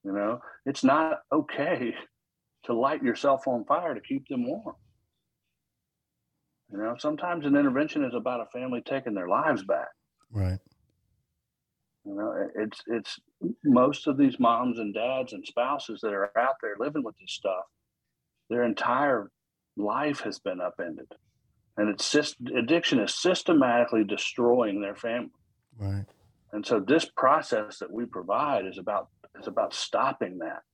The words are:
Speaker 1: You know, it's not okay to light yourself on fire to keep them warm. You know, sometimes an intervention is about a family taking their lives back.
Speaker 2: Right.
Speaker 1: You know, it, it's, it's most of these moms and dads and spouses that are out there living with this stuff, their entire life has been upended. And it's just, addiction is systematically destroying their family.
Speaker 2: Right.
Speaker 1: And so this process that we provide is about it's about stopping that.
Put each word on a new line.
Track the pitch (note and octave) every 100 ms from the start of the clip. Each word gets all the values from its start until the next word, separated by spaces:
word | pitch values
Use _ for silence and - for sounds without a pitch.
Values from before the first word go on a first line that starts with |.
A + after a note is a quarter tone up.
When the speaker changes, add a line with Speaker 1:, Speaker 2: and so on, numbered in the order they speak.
| G2
Speaker 1:
You |
know, | G2+ G#2 B2 - - -
it's | C#3
not | - D3+ D#3+ D3+ _
okay | D3+ C#3+ - D3+ C#3+ A#2+ - - _ _ _ _ _
to | -
light | A#2 C3+ D#3
yourself | B2+ A2 C#3 C3+ -
on | B2 -
fire | D3+ F3
to | A#2
keep | - C3+ -
them | C3 A#2+
warm. | G#3+ - - _ _ _ _ _ _ _ _ _ _ _ _ _ _ _ _ _ _ _
You | G2
know, | A2 A#2+
sometimes | D3+ D3+ C#3 E3 D3
an | C#3+
intervention | C#3+ B2+ D3+ D#3 C3
is |
about | A#2+ B2 B2
a | A2 B2
family | C3 B2 -
taking | C3+ B2+
their | G2+ F2
lives | A2 D#3 A2+
back. | F#2+ - - _ _ _ _
Speaker 2:
Right. | A2 F#2 F#2 _ _ _ _ _ _ _ _ _ _ _ _ _ _ G2+
Speaker 1:
You | G2+
know, | G#2+
it, | - G2 -
it's, | G#2+ - -
it's | A#2 - - _ _ F3 - D3+
most | B2 C3 D3 -
of | C3+
these | C#3 B2
moms | A#2+ A#2 B2+ A#2
and | G#2+
dads | G#2 A#2+ C3 B2+
and | G2 -
spouses | - B2 C#3+ - G#2
that | A2+
are | G2+ G2+ A2+
out | B2+ C3+
there | A2+ G#2
living | C3+ D3+
with | A#2 -
this | F#2
stuff, | - G2 F#2 - _ _ _ _ _ _ _ _
their | A#2+
entire | A#2+ G#2 - B2+ C#3+ A#2+ G2+ _ _ _ _ -
life | G#2 A#2+ D3+ C#3+
has | G#2+ -
been | G2 F2+
upended. | F2+ - E2+ D2+ A#1 - _ _ _ _ _ -
And | G#2+
it's | G2+ -
just, | D3 D3 - A#2+ B2
addiction | A2+ E3+ - C3
is | G2+ -
systematically | F3 F#3 - D#3+ B2+ A#2+ A#2+ A2+
destroying | G2+ G#2 - - A#2+ B2 A2+ G2
their | G2+ G2+
family. | A#2 A#2+ - _ _ _ _ A2+
Speaker 2:
Right. | G2+ G2+ G2 _ _ _ _
Speaker 1:
And | G#2+ G#2
so | A2+
this | F#2+ D#3+ - -
process | C3 D#3 D3 A2 G#2 -
that | G2
we | A2 A#2+
provide | F#2+ F2+ A2 D3 B2 F#2+
is | F#2
about | F#2 G2+ - _ - -
it's | A2
about | G2 G#2
stopping | - - - C3+ - F#2+ F2+
that. | A2 - _